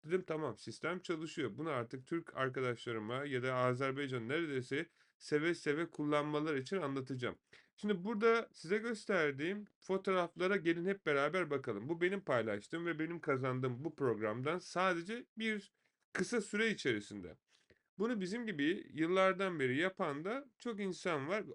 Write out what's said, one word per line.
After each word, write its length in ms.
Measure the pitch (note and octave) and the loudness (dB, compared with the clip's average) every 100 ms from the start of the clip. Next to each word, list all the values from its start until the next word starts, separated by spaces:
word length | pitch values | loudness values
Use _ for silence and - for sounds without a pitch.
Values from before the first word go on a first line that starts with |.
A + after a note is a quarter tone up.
Dedim, 200 | D3+ F#3 - | 0 -2 0
"Tamam, 320 | D#3 D3+ A2 | -4 -4 -6
sistem 420 | - G#2 D3+ F3+ | -10 -6 -4 -4
çalışıyor. 500 | - E3 D#3+ D#3 B2+ G#2+ | -4 -4 -4 -4 -4 -4
Bunu 120 | D#3+ | -4
artık 360 | C3+ A#2 C3+ C3 | -2 -4 -8 -6
Türk 300 | E3 D#3+ - | -6 -6 -2
arkadaşlarıma 880 | C3 C3 B2+ A#2 - A2+ G#2+ B2+ | 0 0 -2 -2 -4 -4 -4 -4
ya 180 | D3 B2+ | -2 -2
da 120 | B2+ | 0
Azerbaycan 720 | B2+ B2+ B2+ C3+ C3+ C#3+ B2+ A2+ | 2 4 4 0 0 -2 -4 -2
neredeyse 580 | D#3 E3 C3+ B2 C#3 E3 _ _ _ | -2 0 -2 -2 -4 -4 _ _ _
seve 360 | - D3+ D#3 | 0 2 2
seve 360 | E3+ - D3 E3+ | 0 0 0 -2
kullanmaları 680 | - D3+ D3 D3 D3+ D3+ C#3+ | -2 2 2 2 0 0 0
için 180 | C3 G3 | -2 -2
anlatacağım." 600 | D3 C#3 C3 C3 A#2+ F2+ _ - _ _ | 0 -2 -4 -2 -2 -4 _ -20 _ _
Şimdi 260 | G#3 G3 | 0 0
burada 440 | F#3 A3+ A3+ A#3 A3 | 0 2 4 4 2
size 260 | - D#3 G#3 | -10 -2 0
gösterdiğim 880 | A3+ A3 - F#3+ D3+ C3+ D#3 G#3 G#3 _ | 0 -6 0 2 2 2 -2 -4 -8 _
fotoğraflara 760 | - F#3+ F#3+ F#3 E3+ - F#3 G3 | -2 -2 2 2 0 0 2 2
gelin 300 | D#3+ E3+ E3+ | 2 2 0
hep 200 | G3 - | 0 2
beraber 440 | C#3+ C#3+ F3+ E3 | 4 4 2 0
bakalım. 380 | C#3 C3 G2+ A#2+ | 0 0 -4 -2
Bu 120 | E3 | 0
benim 200 | F3 G3 | 0 0
paylaştığım 680 | F#3+ B2+ A2 G#2 - E3 E3+ | 2 2 2 -2 -4 -4 -2
ve 120 | D#3 | -2
benim 220 | D#3+ E3+ | -2 -4
kazandığım 640 | D#3 C3+ C3 B2+ B2+ A#2+ | 0 0 2 0 0 -2
bu 100 | D#3 | -6
programdan 640 | - C3+ G#2+ G#2+ A2+ C3 F3+ | 0 2 2 0 0 -2 -2
sadece 680 | - E3+ F#3+ E3+ E3+ A#3 - - | -2 0 2 2 -2 -8 -8 -4
bir 340 | A3 G#3+ G3 _ _ _ _ | -2 -2 -6 _ _ _ _
kısa 280 | - F#3 A#3 | -2 0 0
süre 300 | G3+ G#3 A3 | 0 2 2
içerisinde. 680 | G3+ C#3+ G#2+ G2+ G#2 F2 D#2 _ _ _ - _ - | 2 2 0 -2 -10 -10 -14 _ _ _ -20 _ -2
Bunu 220 | A3 A#3+ | 0 0
bizim 260 | F3+ A3 A3+ | -2 -2 -4
gibi 400 | D#3+ C#3+ G3 - | 0 2 0 -4
yıllardan 680 | C#3 D#3+ F#3 F#3+ F#3 G3 E3+ | -2 2 6 6 6 0 2
beri 160 | C3 C3 | 2 2
yapan 480 | F3+ F#3 F3+ C#3+ | 0 0 -2 -2
da 240 | F3 B3+ C#4 _ | -4 -4 -8 _
çok 220 | A#3+ G#3+ | -6 -4
insan 480 | G3 F3 F#3 D#3 C3+ | -4 -2 -2 0 0
var. 160 | G#3 E3+ | -2 -4